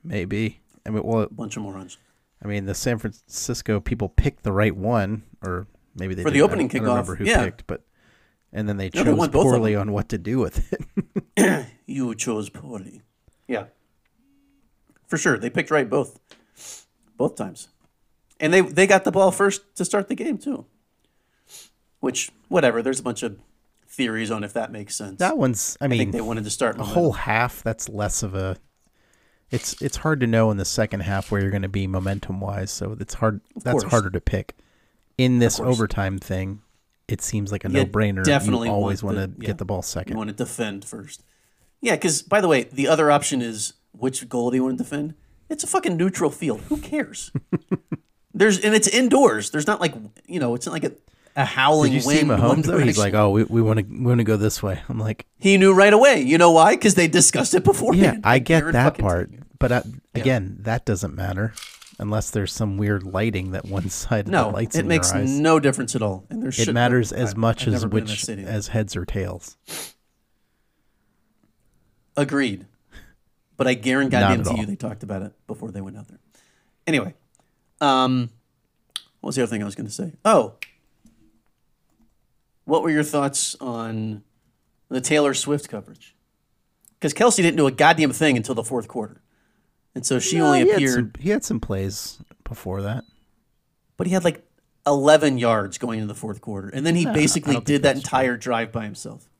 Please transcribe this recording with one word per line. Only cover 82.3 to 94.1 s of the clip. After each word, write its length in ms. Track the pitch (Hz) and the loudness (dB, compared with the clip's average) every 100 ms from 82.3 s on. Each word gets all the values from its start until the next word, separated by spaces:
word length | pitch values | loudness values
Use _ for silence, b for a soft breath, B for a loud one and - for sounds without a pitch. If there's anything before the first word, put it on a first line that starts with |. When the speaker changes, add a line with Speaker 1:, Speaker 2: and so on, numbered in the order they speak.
| _ _ _ | _ _ _
Speaker 2:
What 180 | - 151 | 0 0
were 80 | 165 | 2
your 120 | 151 | 0
thoughts 520 | 151 147 139 135 - - | 0 0 -2 -2 -6 -6
on 640 | 131 117 113 113 110 107 _ _ _ _ _ _ _ | -10 -8 -6 -6 -6 -8 _ _ _ _ _ _ _
the 120 | 127 | -6
Taylor 340 | 127 151 143 | 0 2 2
Swift 340 | 131 - 147 - | 0 -2 -4 -4
coverage? 480 | 107 - - - _ _ _ _ _ _ _ _ _ | -14 -14 -20 -20 _ _ _ _ _ _ _ _ _
'Cause 120 | 156 | -4
Kelce 220 | - 240 208 | 2 2 4
didn't 200 | 170 147 | 2 4
do 100 | 139 | 2
a 40 | |
goddamn 400 | 127 147 165 151 | 4 4 4 2
thing 240 | - 156 127 | 2 2 2
until 180 | 110 | 0
the 100 | 117 | -6
fourth 240 | 110 123 113 | -4 -6 -6
quarter. 320 | 123 104 - _ _ _ _ _ _ _ | -10 -10 -14 _ _ _ _ _ _ _
And 100 | - | -8
so 140 | 123 131 | -2 -2
she 200 | - 165 | 0 2
Speaker 1:
No, 80 | 156 | 4
Speaker 2:
only 160 | 139 | 6
Speaker 1:
he 60 | - | 6
had 80 | 196 | 4
Speaker 2:
appeared 180 | 135 | 4
Speaker 1:
some, 180 | 123 110 - | 2 -2 -4
he 80 | 160 | -2
had 140 | 208 | -2
some 160 | - 135 | -2 -6
plays 580 | - 98 98 - - - - _ | -4 -4 -4 -6 -12 -16 -20 _
before 400 | - 113 - 95 | -14 -10 -8 -6
that. 220 | 98 120 - _ _ _ _ _ _ _ _ _ | -6 -8 -10 _ _ _ _ _ _ _ _ _
Speaker 2:
But 100 | |
he 40 | 180 | 0